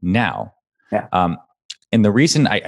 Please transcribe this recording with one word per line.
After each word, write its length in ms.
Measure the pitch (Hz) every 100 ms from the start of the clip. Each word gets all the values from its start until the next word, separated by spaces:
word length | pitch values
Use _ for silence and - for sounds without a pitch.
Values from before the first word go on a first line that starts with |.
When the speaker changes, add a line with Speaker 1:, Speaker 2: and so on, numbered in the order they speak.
Speaker 1:
now. 500 | 90 107 101 52 55 _ _ _ -
Speaker 2:
Yeah. 160 | 104 -
Speaker 1:
Um, 280 | 92 87 - _ _ _ - -
and 140 | 113 104
the 60 |
reason 340 | 107 151 151 139
I, 160 | 104